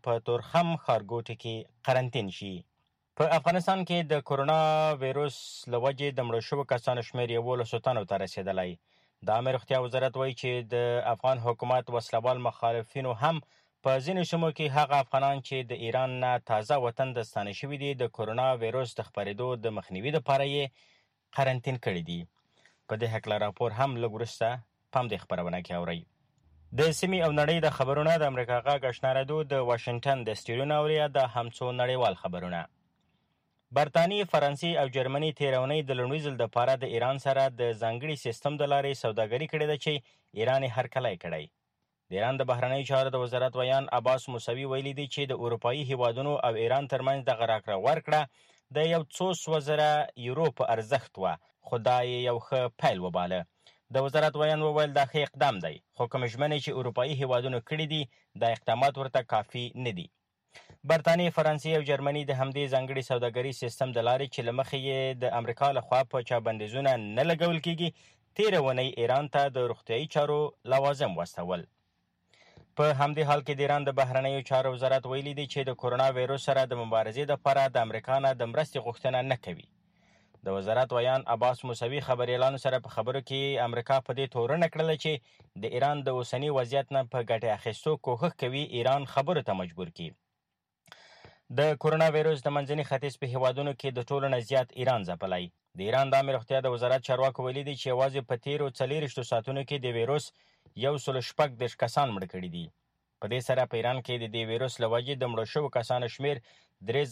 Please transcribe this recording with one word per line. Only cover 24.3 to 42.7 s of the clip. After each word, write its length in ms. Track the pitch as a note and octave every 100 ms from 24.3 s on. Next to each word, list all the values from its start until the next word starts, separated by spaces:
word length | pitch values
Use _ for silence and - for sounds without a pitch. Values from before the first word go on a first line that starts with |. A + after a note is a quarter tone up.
| - A2+ B2 - _ _
په 40 | C3
همدې 180 | B2 G2
خپرونه 360 | - F2+ F2 F2+ F2
کې 80 | F2
اورئ. 220 | F2 E2+ - _ _ _ _ _ - A#2
د 40 | D#3 D#3
سیمې 200 | F#3 F#3+ D#3+
او 60 | D3
نړۍ 180 | D3 E3
د 60 | D3+ -
خبرونه 380 | C3 C#3+ D3+ E3
د 60 | D3
امریکا 240 | B2+ A#2+ B2 C3+
غږ 160 | C#3+ C3
آشنا 240 | A#2 C3 C3
راډیو 200 | C3+ D#3 D3
د 20 | C#3 B2
واشنګټن 500 | A#2 B2+ A#2+ C#3 C3+
د 60 | A2 G#2
سټوډیو 300 | - A#2 C#3
نه 40 | D3+
اورئ. 180 | D3+ D#3 D3 C#3
دا 60 | B2+ A#2+
هم 120 | A#2 -
څو 80 | B2 B2
نړیوال 340 | B2 B2+ A2+ F#2
خبرونه. 380 | G#2+ F2 F2+ F2 D#2 _ _ _ _ _ _ _ _ _ _ C3
برتانیې، 540 | D3 E3 F3 G#3 F#3+
فرانسې 400 | D#3 C#3+ C#3 E3+ D#3+
او 60 | C3+ C3+
جرمني 340 | B2+ C#3 D#3 C#3
تېره 200 | C#3+ B2+
اونۍ 180 | C3 D#3
د 80 | C3+ B2+
لومړي 200 | B2 D3+ D3
ځل 100 | B2+
دپاره 320 | A#2 A#2+ B2 C3+
د 40 | B2+ A#2
ایران 280 | A#2+ C3+ C#3
سره 180 | C3+ C3+ A#2+
د 20 | A#2+ A2
ځانګړي 340 | A2+ A#2+ D3+ D3 -
سیستم 280 | A2+ C#3+ D3
د 60 | C#3+
لارې 280 | C#3+ C#3 C3+
سوداګري 440 | A#2+ G#2+ G#2+ B2 D#3
کړې 140 | D#3 D3+
ده، 80 | D3
چې 100 | - C#3+ - _ _ G2+
ایران 220 | A2+ C3+
یې 100 | C3 A#2
هرکلی 400 | A#2 C3 B2 F2+
کړی. 220 | F2 D#2+ D2+ _ _ _ _ _ _
د 20 | F2+
ایران 200 | A2+ C3+
د 60 | B2+
بهرنیو 380 | B2 B2